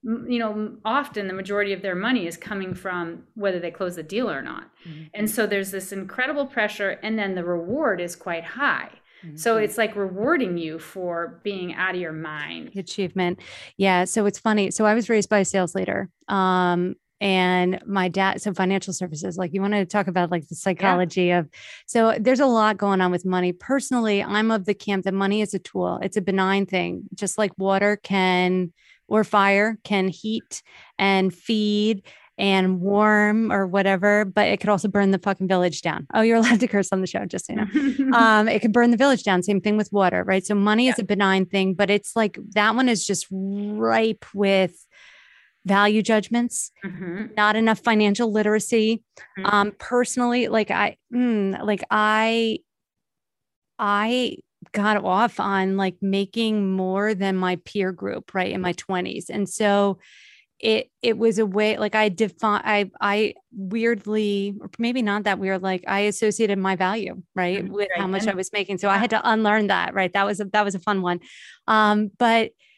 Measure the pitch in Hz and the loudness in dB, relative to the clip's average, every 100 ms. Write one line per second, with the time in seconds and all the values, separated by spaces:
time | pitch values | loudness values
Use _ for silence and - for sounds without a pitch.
0 | 226 233 233 240 226 214 214 - 220 262 | -6 -6 -2 -2 -2 -4 -8 -8 -4 -2
1 | 285 214 190 185 190 202 202 190 196 180 | -2 -6 -6 -8 -4 -2 -2 -2 -4 -4
2 | 214 254 170 170 - 202 185 185 196 180 | -2 -2 -2 -10 -10 -8 -8 -8 -8 -6
3 | 170 170 - - 202 180 170 170 185 175 | -8 -10 -18 -6 -4 -2 -6 -6 -8 -6
4 | 156 202 240 139 - - - _ 170 156 | -8 -4 -4 -6 -8 -12 -16 _ -18 -18
5 | 156 208 208 226 208 196 190 190 185 196 | -16 -6 -4 -2 -2 -2 -4 -8 -10 -12
6 | 190 - 254 294 277 - 214 - 196 - | -10 -6 -4 -4 -4 -2 -4 -2 -6 -4
7 | 214 220 202 185 175 175 170 262 294 185 | -6 -4 -4 -4 -4 -4 -4 -2 -2 -2
8 | 175 175 - 165 165 247 277 160 - - | -6 -10 -8 -8 -8 -4 -2 -2 -6 -16
9 | _ _ 170 151 233 220 214 220 214 202 | _ _ -20 -6 0 2 0 -2 -4 -2
10 | 196 180 240 339 208 175 160 160 - 196 | -6 -2 0 0 0 -4 -6 -10 -14 -8
11 | 180 170 170 175 208 196 180 - 185 180 | -6 -6 -8 -8 -8 -6 -8 -4 -4 -4
12 | 170 156 160 151 147 165 156 196 185 - | -6 -8 -10 -10 -10 -12 -12 -12 -10 -6
13 | 185 185 175 180 - - - - 190 180 | -4 -2 -2 -2 -10 -20 -20 0 2 4
14 | 185 - 208 196 226 214 196 - 214 220 | 2 2 0 0 0 2 0 2 2 2
15 | 208 226 196 214 190 196 175 190 190 196 | 2 0 2 0 2 0 0 -2 -4 -4
16 | 196 _ - 202 185 185 180 175 180 - | -6 _ -4 0 2 4 2 2 0 -4
17 | _ _ 202 190 180 180 180 185 - 196 | _ _ 0 2 4 4 2 0 -4 -2
18 | 185 180 190 - 214 185 185 190 190 180 | 0 2 0 0 -6 -2 0 0 -2 -8
19 | 180 151 185 170 180 185 196 208 185 208 | -8 -6 -8 -6 -4 -2 0 0 0 -2
20 | 185 180 175 175 147 165 - 180 190 180 | 0 0 0 -2 -6 -6 -4 0 2 4
21 | 180 - 175 175 160 - - - - 240 | 2 2 2 2 0 -10 -20 -20 -4 2
22 | 226 220 220 254 277 226 214 202 202 190 | 2 2 2 4 4 4 2 2 0 2
23 | 180 180 185 180 180 180 - 269 - 254 | 2 0 0 0 0 -4 -2 -2 0 -2
24 | 220 202 - 208 220 226 185 208 - 196 | 0 0 0 0 2 0 0 -4 -2 -2
25 | 185 196 196 208 214 190 - 190 180 175 | 0 0 0 0 -2 -4 -6 -4 -4 -2
26 | 190 214 190 190 190 196 196 185 175 175 | -4 -4 -2 0 2 0 0 -2 -4 -6
27 | - - 202 - 214 - 190 196 202 208 | -12 -8 -6 -2 -4 -2 0 2 2 0
28 | - 196 185 180 180 185 175 _ _ _ | -2 0 2 2 2 0 -2 _ _ _
29 | _ 214 208 214 196 196 214 220 - 202 | _ 0 2 2 4 4 2 -2 -2 0
30 | 190 - 220 226 - - _ - - - | 0 -4 -6 -6 -8 -16 _ -20 -20 -2
31 | 196 196 190 175 - 220 208 208 214 208 | 2 2 2 -2 -2 0 2 2 0 -2
32 | - - _ - 196 190 185 185 185 202 | -6 -20 _ -2 2 4 2 0 0 4
33 | 214 214 208 214 226 202 190 196 196 190 | 4 6 4 2 2 0 0 2 2 2
34 | 202 208 202 196 202 202 196 202 214 202 | 4 2 2 2 2 2 0 0 2 2
35 | 196 190 202 190 185 185 180 175 170 - | 2 2 0 -2 0 2 2 -2 -6 -6
36 | - - 226 226 233 233 247 202 190 190 | -4 2 4 4 4 4 2 0 0 -2
37 | 185 - 196 185 - 214 208 247 277 262 | -2 -4 -6 -8 -8 -6 -2 0 0 0
38 | 262 240 226 214 214 214 226 220 240 226 | 2 4 6 6 4 2 2 4 4 4
39 | 277 254 - 185 180 202 196 214 208 202 | 4 2 2 0 2 0 2 0 0 2
40 | 185 123 196 190 190 208 202 214 254 247 | 2 2 0 0 0 0 4 4 4 0
41 | 196 202 196 190 180 196 190 180 196 202 | 0 2 4 2 2 0 0 0 2 0
42 | - - 214 - - 202 208 226 254 220 | 0 -2 -2 -4 -4 0 2 2 2 0
43 | - 196 - 190 196 202 208 214 226 226 | -2 -4 -4 -6 -6 -4 -6 -2 0 2
44 | 226 214 - 196 202 190 185 - _ - | 2 -2 -10 -2 2 4 2 -2 _ -20
45 | - - - _ _ _ 185 196 208 214 | -20 -20 -20 _ _ _ 0 4 4 4
46 | 208 220 - 240 240 - - _ 196 185 | 2 0 2 -2 -2 -6 -10 _ -14 -10
47 | 185 180 208 - 208 214 226 220 - 214 | -10 -8 -8 0 2 4 4 2 2 4
48 | 208 202 233 214 214 214 - 233 220 226 | 4 2 2 2 2 0 2 2 2 0
49 | _ - - - 196 208 202 202 - 247 | _ -20 -20 -4 2 2 2 -2 -2 0
50 | 247 - 247 240 233 226 208 190 202 - | 0 0 0 2 2 0 0 0 0 -2
51 | _ 240 247 220 196 190 208 202 - 214 | _ -2 0 2 0 -2 -2 -4 0 0
52 | 214 214 220 226 226 220 _ _ _ _ | 2 2 2 0 0 -4 _ _ _ _
53 | _ _ _ _ _ _ _ - 208 202 | _ _ _ _ _ _ _ -6 0 0
54 | 220 247 247 - - _ - - 208 208 | 0 0 -2 -6 -18 _ -8 -2 2 2
55 | 185 185 220 - 196 196 190 196 190 180 | 2 2 2 0 -2 0 0 0 -2 -2
56 | 196 196 196 226 226 214 196 190 185 190 | -2 -2 -2 -2 -2 0 0 0 -2 0
57 | 208 202 196 190 185 180 - 202 190 180 | -2 0 0 0 0 -2 -6 -4 -4 -4
58 | 196 - - 190 185 196 180 175 - 185 | -8 -8 -6 -4 -2 -2 -4 -4 -4 -4
59 | 180 - - 208 190 - 208 202 202 190 | -4 -8 -8 -6 -6 0 2 4 2 -2
60 | - - - - _ _ 220 220 - _ | -10 -20 -20 -20 _ _ 0 0 -2 _
61 | 240 214 226 202 214 190 214 220 214 214 | -2 2 2 2 0 2 0 0 0 2
62 | 214 175 214 - 220 208 - 208 196 - | 0 0 -4 0 0 0 0 0 -2 -4
63 | 202 202 214 - _ 202 190 226 233 226 | -2 0 0 -4 _ -12 -6 -2 0 0
64 | 208 214 208 202 196 202 196 - 233 247 | -2 -2 0 0 -4 -8 -14 -4 -2 0
65 | 220 202 208 190 190 190 190 185 - 196 | -2 0 -2 -2 -2 -2 -2 -4 -2 0
66 | 208 202 214 208 220 196 190 190 185 220 | 0 0 -2 0 0 0 0 0 0 -2
67 | 185 185 - - 180 190 185 196 202 175 | -6 -10 -12 -4 -2 -2 -4 -4 -4 -2
68 | 190 190 214 185 190 - - 190 202 196 | -2 -2 -2 -4 -4 -4 -4 -2 0 2
69 | 233 226 - 220 214 214 208 185 175 190 | 2 0 0 2 2 2 2 0 0 -2
70 | 185 202 202 196 202 214 202 190 214 196 | 0 0 0 -2 -2 0 0 -2 -2 -2
71 | 180 175 - - - - - 220 214 208 | 0 -4 -6 -20 -20 -14 0 4 4 2
72 | 208 _ 240 226 226 _ _ | 0 _ 2 2 0 _ _